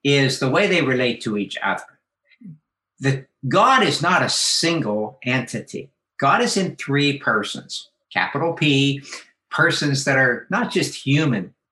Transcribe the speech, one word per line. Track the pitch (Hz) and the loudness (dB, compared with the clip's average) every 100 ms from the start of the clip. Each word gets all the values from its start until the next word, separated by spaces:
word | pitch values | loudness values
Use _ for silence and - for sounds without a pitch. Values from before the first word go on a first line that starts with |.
is | 143 143 131 - | 2 4 2 2
the | 131 | 0
way | 165 202 | 2 2
they | 180 | 2
relate | 131 127 127 117 | 2 0 0 -2
to | 113 104 | -4 -4
each | 95 - | -4 -6
other. | 101 101 - _ _ _ _ _ 208 156 _ _ _ - | -4 -4 -8 _ _ _ _ _ -20 -20 _ _ _ -4
The, | 135 135 - _ 131 | -2 -2 -4 _ -2
God | 180 247 262 | 4 4 4
is | 175 - | 4 2
not | 170 175 | 2 2
a | 120 | 2
single | - - - 165 165 110 107 110 - | 0 0 0 0 0 0 -2 -4 -8
entity. | 123 131 - 110 - - - _ _ - | -4 -2 -2 -8 -10 -12 -14 _ _ -2
God | 139 208 | 2 2
is | 240 202 | 2 0
in | 165 - | -2 -4
three | - 143 143 139 | -2 0 0 0
persons, | 131 110 104 - - - - _ _ | -2 -2 -2 -8 -12 -14 -16 _ _
capital | - 90 - 165 | -4 -2 -2 -4
P, | - 151 139 139 139 - - - _ _ | 0 2 4 2 -2 -8 -18 -18 _ _
persons | - 160 156 147 135 | 0 2 2 0 0
that | 147 135 | 0 2
are | 127 120 - | 2 0 -4
not | 202 208 | -4 -2
just | 180 139 | -2 -2
human | - 135 143 147 107 87 - _ | -4 0 2 2 0 -4 -14 _